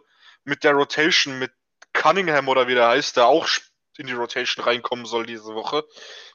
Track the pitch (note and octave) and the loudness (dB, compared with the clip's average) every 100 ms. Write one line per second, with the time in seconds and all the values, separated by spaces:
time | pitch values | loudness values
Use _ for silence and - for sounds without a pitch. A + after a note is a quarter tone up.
0 | _ _ - _ - C#3+ D3+ C#3+ C#3+ - | _ _ -20 _ -10 -2 2 2 2 0
1 | D#3 F3+ C#3+ C3 B2+ _ _ _ - - | 2 2 -2 -4 -8 _ _ _ -8 0
2 | D#3 F3+ F3+ D3 C3+ C3 B2 B2 A#2 B2+ | 2 2 2 0 2 2 2 4 4 4
3 | C#3+ - A#2+ D#3 D#3 - - _ _ - | 0 4 4 4 2 -4 -6 _ _ -16
4 | C3 B2 A#2 - B2 - A#2 B2 - B2 | -10 -8 -6 -6 -6 -4 -2 -2 -4 -8
5 | A2+ A#2 A#2 A#2 G#2+ G#2+ G#2+ D3 - - | -6 -6 -6 -10 -12 -10 -6 -6 -6 -14
6 | - - - | -20 -20 -20